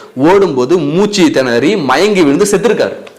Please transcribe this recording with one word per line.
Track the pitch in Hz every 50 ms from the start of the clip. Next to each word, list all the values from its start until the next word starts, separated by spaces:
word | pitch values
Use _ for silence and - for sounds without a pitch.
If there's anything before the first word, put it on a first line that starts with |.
| - - -
ஓடும்போது | 131 139 165 190 202 196 175 143 123 123 139 175 185
மூச்சு | 147 143 156 180 208 208 202 160 160 143
திணறி | - 135 131 127 117 120 135 170 220
மயங்கி | 196 143 127 127 147 185 214 208 185
விழுந்து | 165 139 139 165 202
செத்துருக்காரு. | 202 208 185 214 233 208 - 123 98 - - - - -